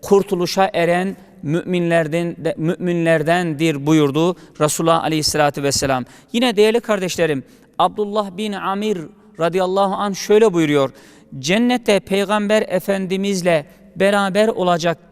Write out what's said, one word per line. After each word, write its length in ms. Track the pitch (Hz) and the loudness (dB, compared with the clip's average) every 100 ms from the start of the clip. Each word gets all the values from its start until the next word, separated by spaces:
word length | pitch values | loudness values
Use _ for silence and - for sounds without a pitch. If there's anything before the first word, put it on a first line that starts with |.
kurtuluşa 680 | - 196 190 185 175 - 190 | 2 2 2 -2 -2 0 0
eren 420 | 165 170 175 185 190 - - | 2 0 0 -2 -8 -16 -14
müminlerden 920 | 147 165 - 180 170 170 156 165 175 165 | -4 -4 -2 -2 2 0 0 -2 -4 -6
de, 100 | 156 - | -6 -4
müminlerdendir" 1300 | 156 180 180 175 165 165 151 175 175 147 165 143 143 | -4 -2 -2 -2 2 0 2 0 -2 -2 -2 0 2
buyurdu 500 | 160 147 139 143 139 - - | 4 4 2 0 -2 -10 -2
Resulullah 420 | 151 - 165 165 | -2 0 2 2
Aleyhisselatü 580 | 151 156 151 151 147 143 | 0 -2 -2 0 0 0
Vesselam. 420 | 139 135 139 131 123 - _ | -2 -2 -2 -2 -4 -14 _
Yine 240 | 240 247 202 | -2 -2 2
değerli 240 | 214 226 | 2 2
kardeşlerim, 640 | 226 208 185 - 165 139 127 - _ _ | 0 -2 -2 -2 0 0 -6 -20 _ _
Abdullah 580 | 180 185 208 202 202 180 | -2 0 -4 -2 -4 -6
bin 160 | 214 | -8
Amir 460 | 196 170 196 214 196 151 - - - | -6 -4 -2 -2 -4 -6 -16 -20 -4
radıyallahu 540 | 165 175 185 190 196 | -2 0 0 2 0
anh 200 | 196 202 | 0 -4
şöyle 380 | 190 - 208 220 | -4 2 4 6
buyuruyor, 380 | 175 160 147 135 - - - _ 139 | 4 2 2 0 -4 -20 -20 _ -10
"Cennette 600 | 131 196 247 247 240 202 | -2 2 2 0 2 0
Peygamber 640 | - 196 196 214 208 214 214 | 2 -2 0 -2 2 0 0
Efendimizle 1000 | 180 - 196 190 190 202 196 175 165 147 - - - | -4 -2 -4 -2 -2 -2 0 2 0 -2 -18 -20 -2
beraber 520 | 190 202 196 190 214 | 2 2 0 2 0
olacak 500 | - 180 175 170 165 - | 2 0 0 0 -4 -8